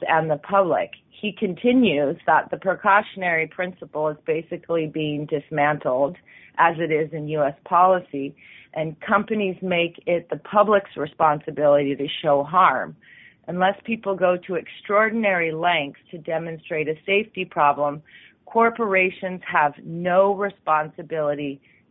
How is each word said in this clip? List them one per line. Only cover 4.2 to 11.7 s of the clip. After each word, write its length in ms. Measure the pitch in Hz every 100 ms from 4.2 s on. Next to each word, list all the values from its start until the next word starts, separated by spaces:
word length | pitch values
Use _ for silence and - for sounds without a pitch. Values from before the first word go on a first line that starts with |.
| -
basically 600 | 160 165 170 - 170 156
being 340 | 156 151 147 147
dismantled 920 | 147 - 156 147 151 147 127 139 180 _ - - -
as 180 | 170 160
it 120 | 165
is 200 | 156 156
in 160 | 156 151
U 140 | 156
S 100 | 147 165
policy, 720 | - 175 185 185 180 143 139 - - - -
and 240 | - 160 156
companies 560 | - 208 208 214 190 180
make 340 | 190 175 170 - -
it 220 | 175 -
the 60 | -
public's 600 | - 208 208 202 196 -
responsibility 1000 | 156 - 160 147 - 147 147